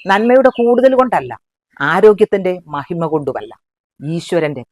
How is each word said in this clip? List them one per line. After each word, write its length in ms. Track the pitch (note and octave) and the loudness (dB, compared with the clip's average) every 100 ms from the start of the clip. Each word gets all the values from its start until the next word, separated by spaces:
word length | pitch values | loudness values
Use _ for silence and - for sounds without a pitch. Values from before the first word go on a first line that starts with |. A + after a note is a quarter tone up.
| F#3 | -2
നന്മയുടെ 420 | G3 A#3 B3+ B3+ | 0 4 4 4
കൂടുതൽ 460 | A#3+ A#3+ A#3+ C4 C4 | 2 0 4 4 2
കൊണ്ടല്ല, 440 | B3+ F#3+ B2+ A#2 _ _ _ _ | 0 -2 -4 -14 _ _ _ _
ആരോഗ്യത്തിന്റെ 760 | D3 E3+ G#3+ G#3 G#3+ G3+ F#3 F3+ D#3 | -2 4 4 4 2 0 -2 -6 -8
മഹിമ 380 | D3 C#3 E3+ E3 | -12 -8 -6 -4
കൊണ്ടുമല്ല, 540 | D#3 C3+ A#2 G#2+ A2+ _ _ _ _ | -4 -4 -8 -12 -20 _ _ _ _
ഈശ്വരന്റെ 600 | C#3+ E3 - F3 D3+ C3 A#2+ | -8 -8 -4 -4 -2 -6 -10